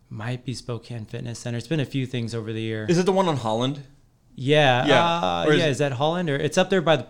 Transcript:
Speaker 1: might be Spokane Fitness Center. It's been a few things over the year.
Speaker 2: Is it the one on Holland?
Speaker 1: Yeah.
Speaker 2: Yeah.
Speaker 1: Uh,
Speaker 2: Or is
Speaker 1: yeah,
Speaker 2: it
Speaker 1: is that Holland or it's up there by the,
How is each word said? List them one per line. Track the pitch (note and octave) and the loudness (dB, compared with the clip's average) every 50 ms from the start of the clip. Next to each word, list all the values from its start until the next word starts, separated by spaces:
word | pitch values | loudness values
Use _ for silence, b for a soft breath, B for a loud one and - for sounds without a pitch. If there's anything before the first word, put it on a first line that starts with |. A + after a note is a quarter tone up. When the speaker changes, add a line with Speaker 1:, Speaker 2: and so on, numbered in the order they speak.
| b _ | b _
Speaker 1:
might | B2 A2 G#2+ A#2+ B2+ B2 - | -12 -10 -8 -6 -8 -6 -8
be | C#3 A#2 | -8 -10
Spokane | - - - A#2 A2 - - A#2+ A#2 G#2+ | -8 -8 -8 -10 -10 -10 -12 -12 -12 -12
Fitness | - - A#2 A#2 A#2 A#2 - | -10 -10 -10 -10 -10 -10 -10
Center. | - A#2+ A#2+ A#2 | -8 -6 -6 -6
It's | A2+ | -4
been | - E3 D#3 | -2 -2 -2
a | C3 | -2
few | A#2+ - C3+ B2+ | -2 -4 -4 -4
things | - - B2 A#2 A2 A#2 | -4 -4 -4 -4 -4 -6
over | A#2 G#2+ A2 A2 | -6 -6 -6 -6
the | A2 | -4
year. | A2+ A2 A2 G#2+ A2 G#2+ | -4 -4 -4 -4 0 0
Speaker 2:
Is | F3 | 2
it | E3+ F#3 | 2 2
the | G3 | 2
one | F#3+ F#3+ F#3+ E3+ | 2 2 2 2
on | D3+ | 0
Holland? | B2+ A2+ A2 A2 A#2 B2 C3+ - C#3+ - - - _ _ _ _ _ _ _ _ | 0 0 0 0 0 0 -2 -4 -6 -12 -18 -20 _ _ _ _ _ _ _ _
Speaker 1:
Yeah. | - B2+ C3+ D3 D3+ D3 C3+ B2 A#2+ C3+ | -6 0 2 4 6 6 6 4 4 4
Speaker 2:
Yeah. | - - A#2+ A2 | 4 4 4 4
Speaker 1:
Uh, | E3+ E3+ E3+ F#2 - F3 - E3 | 2 2 0 0 0 0 0 2
Speaker 2:
Or | D#3 | 2
is | D3+ F3 | 4 4
Speaker 1:
yeah, | E3 | 2
Speaker 2:
it | D3+ | 2
Speaker 1:
is | C3 G#2+ | 0 0
that | D3 C#3 | 0 -2
Holland | C3 A#2+ D3 D#3 E3 F3+ F3+ D#3 | 0 0 0 0 0 0 -2 -2
or | C#3 | -2
it's | C#3+ D3+ C#3+ - | -2 -2 0 0
up | F#3 F#3 F#3 | 0 2 2
there | G3 F#3 | 2 2
by | D3+ E3 D#3 | 4 4 2
the, | C3 - - | 2 0 -4